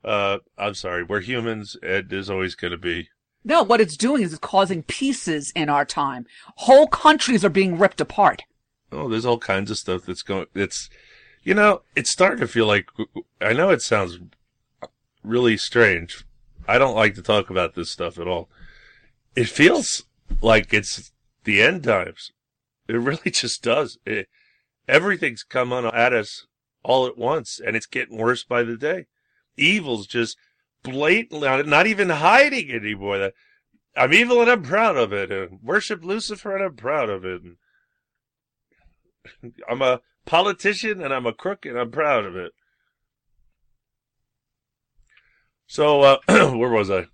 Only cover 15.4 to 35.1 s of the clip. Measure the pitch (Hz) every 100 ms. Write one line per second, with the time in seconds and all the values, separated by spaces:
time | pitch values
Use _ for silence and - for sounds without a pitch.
15.4 | 120 107 - 120 110 87 82 - - _
16.4 | _ - - 117 135 110 107 98 87 107
17.4 | 95 92 85 - 80 - 87 85 87 87
18.4 | 82 _ - - _ _ _ _ _ -
19.4 | 113 - 160 339 214 - - _ - -
20.4 | 113 110 - 107 104 - - _ _ _
21.4 | - 101 127 180 131 101 87 - - _
22.4 | _ _ _ _ - 117 123 160 185 -
23.4 | 120 - 117 127 135 - - 107 95 _
24.4 | _ _ _ _ - 139 190 185 151 113
25.4 | - 127 123 123 117 120 123 120 104 -
26.4 | _ _ _ _ - 131 127 120 117 156
27.4 | 110 - 95 113 - 127 127 113 113 123
28.4 | - 120 117 117 143 180 - _ _ _
29.4 | _ - 147 208 151 113 98 120 113 -
30.4 | _ _ _ _ - 131 151 202 233 151
31.4 | 143 135 147 147 202 202 185 151 165 240
32.4 | 294 269 151 117 104 104 98 98 98 _
33.4 | _ _ _ _ _ - 131 185 240 240
34.4 | 233 240 135 196 226 147 110